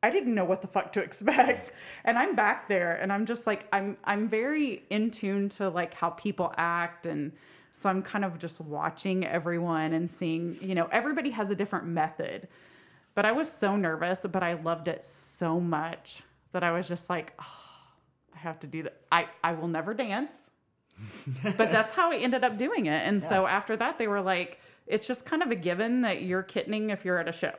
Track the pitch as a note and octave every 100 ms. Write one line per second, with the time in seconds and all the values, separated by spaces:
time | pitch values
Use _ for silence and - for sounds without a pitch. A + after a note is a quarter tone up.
0 | A3 F4 B3 A3 F3+ F#3+ F#3+ G3+ - G#3+
1 | F3+ - G#3 - B3 B3 - - - -
2 | - A#3 D#4 C4 G#3 A#3 - G3 F3 E3+
3 | F#3+ G3+ A3 A#3 A#3 G3+ - G3 G3 -
4 | - G3+ A3 A3 B3 D4+ C#4+ G#3 - G#3
5 | A3+ - G3+ G3+ G3+ - G3 E3+ E3+ -
6 | E3+ - G#3 - F3 - E3+ E3+ E3+ E3+
7 | E3+ D3+ D3 - - - - - G3+ F#3
8 | F#3+ G#3 G3 E3 E3 - D#3 D3 D#3 D#3+
9 | F#3+ F#3 F3+ F3 E3 E3+ E3+ E3 D#3 D#3+
10 | E3+ - F3 E3 E3+ - F#3+ F#3 E3 A3
11 | B3+ D4+ C#4 A3+ G3+ G3 G3+ - - E3
12 | D#3 - - - - - - - - -
13 | _ - G#3+ B3 D#4+ - G3+ G3+ F3+ D#3+
14 | F3 F#3 F#3 F#3+ F3 E3+ E3 E3 D#3+ -
15 | - - - - E3+ E3 F3 D#3 D#3+ E3
16 | - - - _ _ F3+ E3+ E3+ F3 F3
17 | - F3 D#3+ - - - - - - _
18 | _ _ _ D#3+ E3 D#3+ D3+ D#3+ D#3 -
19 | _ E3+ E3+ - E3 E3+ E3 E3 D#3+ G#3+
20 | A#3+ G3+ D4 - - _ _ _ _ -
21 | G#2+ - - B2+ G3 F#3+ A3+ F3+ A3 -
22 | E4+ D4 B3 B3+ A3 G#3+ C4 A4 F#3 D3
23 | A#2 G3+ E3 F#3+ F#3+ F#3+ G3+ - - D#4+
24 | A3 G3+ F#3+ F3+ F3 - - - - G#3
25 | G#3+ B3 - D#4+ E4+ A3+ E3+ F3+ A3+ B3
26 | A#3 F#3 F#3 F#3 F#3+ - E3+ G#3+ G#3+ G3+
27 | F#3 F3+ E3 E3 E3+